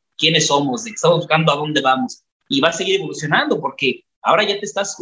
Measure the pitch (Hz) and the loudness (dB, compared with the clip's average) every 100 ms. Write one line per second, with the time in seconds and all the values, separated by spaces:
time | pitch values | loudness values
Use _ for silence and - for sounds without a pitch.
0 | _ - 160 160 156 143 143 120 - - | _ 0 2 2 2 2 0 -4 -8 0
1 | 160 170 - 160 160 143 151 151 131 127 | 2 2 2 2 2 0 -2 0 2 0
2 | 123 - _ _ _ 139 156 165 190 190 | -2 -8 _ _ _ 0 0 0 -2 -2
3 | 156 143 147 196 294 185 139 - 135 - | -2 -8 -2 0 0 -2 -4 -2 -2 -2
4 | _ _ - 160 - 202 - 196 202 - | _ _ 2 2 2 -2 -4 -6 -6 -6